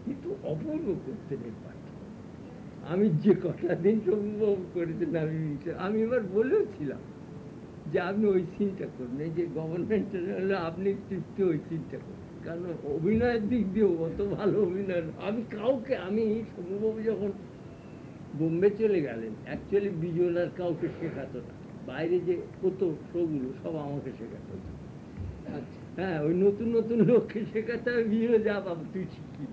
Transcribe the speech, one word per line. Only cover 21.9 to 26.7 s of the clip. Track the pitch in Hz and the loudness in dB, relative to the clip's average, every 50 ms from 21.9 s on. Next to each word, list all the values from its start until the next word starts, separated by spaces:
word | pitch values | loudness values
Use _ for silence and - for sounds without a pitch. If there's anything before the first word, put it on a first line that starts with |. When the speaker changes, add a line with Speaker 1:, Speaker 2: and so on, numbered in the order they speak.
| 127 143 160 170 180 180 | -4 -2 0 2 2 2
Speaker 1:
যে | 165 175 180 170 - - - - | 4 2 0 0 -2 -8 -8 0
হতো | 185 185 185 - 196 170 147 - - - | 0 0 2 2 0 0 0 -2 -6 -4
শোগুলো | - 170 175 160 151 139 127 131 139 - | 0 0 0 2 2 0 -2 -2 -6 -6
সব | - 170 160 | -6 -6 -4
আমাকে | 156 143 143 143 143 131 131 113 - | -4 -4 -4 -4 -4 -4 -6 -8 -8
শেখাতো। | 113 107 107 104 98 - 95 92 95 - - - - - - - - - - - - - - - - - 143 | -10 -10 -10 -12 -10 -10 -10 -10 -10 -10 -12 -12 -12 -12 -14 -14 -14 -12 -10 -8 -8 -8 -8 -10 -10 -8 -8
Speaker 2:
আচ্ছা। | 156 - - - - - - - 170 | -8 -8 -8 -12 -14 -14 -10 -6 -4
Speaker 1:
হ্যাঁ, | 180 190 170 151 | -2 -2 0 2
ওই | 147 156 170 | 2 2 4
নতুন | 180 196 202 202 202 233 226 | 6 6 6 4 4 -2 2